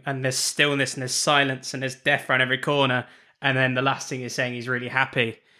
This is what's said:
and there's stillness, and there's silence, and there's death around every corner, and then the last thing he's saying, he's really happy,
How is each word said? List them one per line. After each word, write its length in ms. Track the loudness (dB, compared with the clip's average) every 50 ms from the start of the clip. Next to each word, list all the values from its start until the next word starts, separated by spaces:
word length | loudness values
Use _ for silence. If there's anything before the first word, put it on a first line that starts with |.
| -6
and 180 | -6 -4 -2 -2
there's 140 | -2 -2 -2
stillness, 560 | -2 -2 0 2 2 2 2 2 0 -2 -2
and 80 | -6
there's 120 | -6 -4 -4
silence, 600 | 0 2 4 4 4 4 2 0 -4 -8 -10 -8
and 80 | -6
there's 140 | -6 -6 -6
death 340 | -4 0 0 0 0 2 2
around 120 | 2 2
every 180 | 2 2 0 0
corner, 480 | 0 0 2 4 4 4 2 0 -2 -4 -10 -20 _ _ _ _
and 160 | -2 0 2 4
then 160 | 2 2 2
the 80 | 2
last 260 | 0 0 0 -2 -4 -8
thing 120 | -8 -8
he's 160 | -8 -6 -4
saying, 180 | -4 -4 -4 -4
he's 140 | -6 -6 -4
really 200 | -4 -4 -4 -2
happy, 480 | 0 0 0 2 0 0 0 0 -2 -8 _ _ _